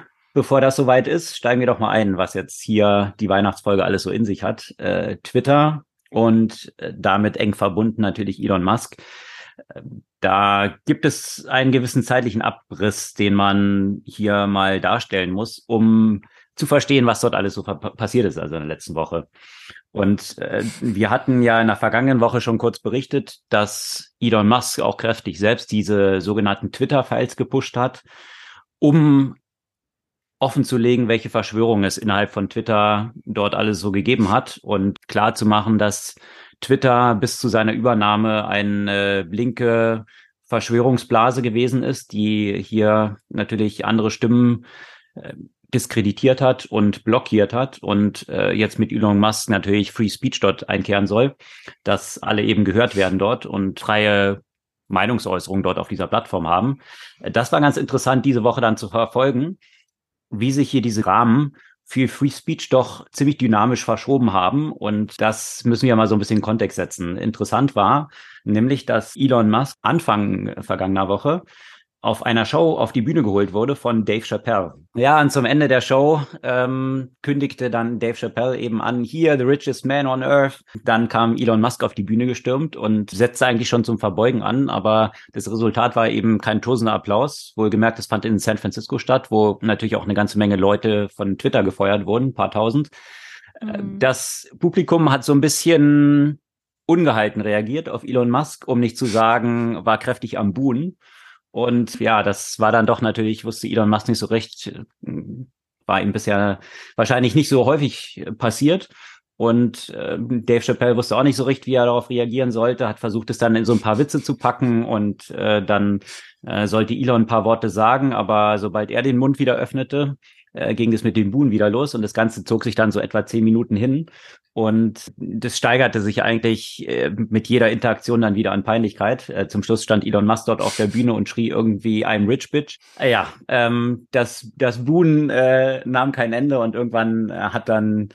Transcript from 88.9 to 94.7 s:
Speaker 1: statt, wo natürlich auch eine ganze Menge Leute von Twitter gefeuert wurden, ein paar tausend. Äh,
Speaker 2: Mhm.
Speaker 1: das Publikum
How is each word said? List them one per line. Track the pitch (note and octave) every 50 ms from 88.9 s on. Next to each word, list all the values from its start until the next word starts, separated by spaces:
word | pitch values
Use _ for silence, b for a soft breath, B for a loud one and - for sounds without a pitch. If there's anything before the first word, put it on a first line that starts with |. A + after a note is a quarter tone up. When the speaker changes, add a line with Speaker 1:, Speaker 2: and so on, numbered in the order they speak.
| C3+ A#2
Speaker 1:
statt, | - - B2+ C3 - -
wo | A2 G#2+ G#2+ G#2 G2 -
natürlich | - A2 G#2 G2 A2+ A2 - -
auch | E2+
eine | F#2+ G2+
ganze | G2+ G#2 F#2+ - G#2
Menge | G#2 G2+ G2+
Leute | F#2 F#2+ G2 G#2 G#2 - A2 G#2+ G#2 G2+ G2
von | _ - G#2 G2 F#2+ -
Twitter | - C#3 - A#2+ G2
gefeuert | G2 - - G2 G2 G2+ G#2 F#2+
wurden, | F2 G#2 A#2 C3 C3+
ein | B2
paar | - G2+ F#2
tausend. | - G#2+ A2 A#2 A2+ C#3+ D3 - B B B B B B B B B B B B B -
Äh, | - G#3+ G#3 -
Speaker 2:
Mhm. | G3+ G3 G2 G2
Speaker 1:
das | B2+ C3 B2+ - - - - - - - - -
Publikum | - F3